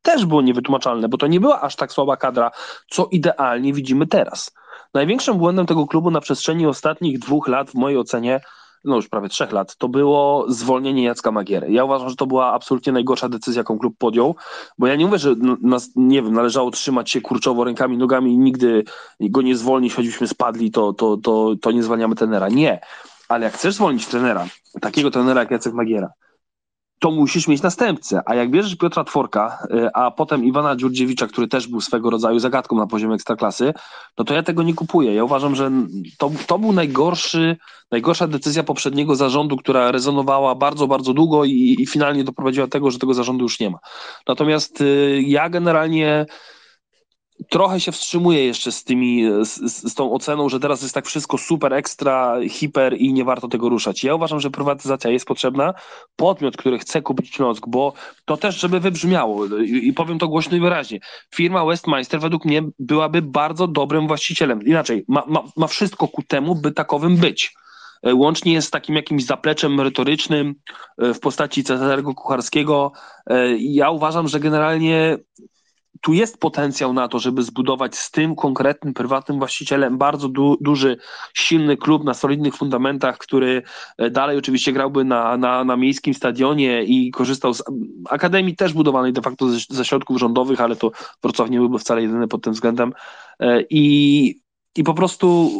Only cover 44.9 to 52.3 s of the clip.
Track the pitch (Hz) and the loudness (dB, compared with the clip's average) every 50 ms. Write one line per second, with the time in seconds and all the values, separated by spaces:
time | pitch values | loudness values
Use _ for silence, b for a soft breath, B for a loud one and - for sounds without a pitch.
44.9 | 139 143 143 143 139 139 135 143 143 143 160 170 175 175 175 170 160 156 160 160 | 4 4 4 2 2 2 2 2 2 2 2 0 -2 0 0 2 2 2 2 2
45.9 | 160 160 156 151 151 151 151 151 b b b b b b b b b b b _ | 0 2 2 2 2 0 0 -4 b b b b b b b b b b b _
46.9 | _ _ _ _ _ _ _ _ _ - - - - 165 196 185 190 180 - - | _ _ _ _ _ _ _ _ _ -18 -10 -4 0 2 2 2 2 2 0 0
47.9 | 156 - - - - 175 175 175 170 147 131 123 117 - - 123 - - - - | -2 -2 -8 -2 -2 2 4 6 6 6 4 2 0 0 -4 -6 -6 -6 -2 0
48.9 | 127 127 127 123 120 120 113 113 101 104 113 110 - - - 117 - - - 117 | 2 2 4 4 4 4 4 4 4 2 0 0 -2 -6 -6 -6 -6 -4 -8 -8
49.9 | - - 135 120 110 135 - 151 147 151 143 139 127 131 147 143 143 127 139 127 | -4 -2 -2 0 0 -2 -2 -2 -2 0 0 0 0 0 0 0 -2 -2 -4 -6
50.9 | - 139 - - - 156 139 - - - - - 165 151 147 135 131 143 151 - | -6 -6 -6 -4 -6 -6 -6 -4 -6 -4 -2 -2 -2 0 0 0 0 0 -2 -4
51.9 | - - 143 139 131 131 127 123 | -8 -4 -2 0 0 2 0 0